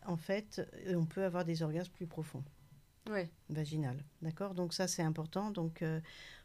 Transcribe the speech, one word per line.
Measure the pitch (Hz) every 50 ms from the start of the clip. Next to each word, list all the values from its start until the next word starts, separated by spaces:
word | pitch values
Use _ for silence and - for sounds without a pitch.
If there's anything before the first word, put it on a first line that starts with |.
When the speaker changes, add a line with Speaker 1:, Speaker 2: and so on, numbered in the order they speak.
| -
Speaker 1:
en | - 175
fait, | 165 160 - 196 208 214 208 - - - - - - -
euh, | 185 185
on | 175 165
peut | 160 - 190 190
avoir | 185 170 180 180
des | 165 170 160 165
orgasmes | 156 151 165 180 180 -
plus | - 180
profonds. | 165 - - 156 160 - 127 135 - - - - - - - - - - - - 220
Speaker 2:
Ouais. | 214 196 180 165 - - - -
Speaker 1:
Vaginal, | 156 151 156 147 156 156 151 127 123 143 143 - - - -
d'accord ? | 160 156 - 196 202 190
Donc | 175 180 170 165
ça, | - 190 175
c'est | - - 170
important. | 160 156 160 156 160 - 185 202 214
Donc, | 202 185 165 165 165 - 170
euh, | 160 160 160 160 - - - - - - - -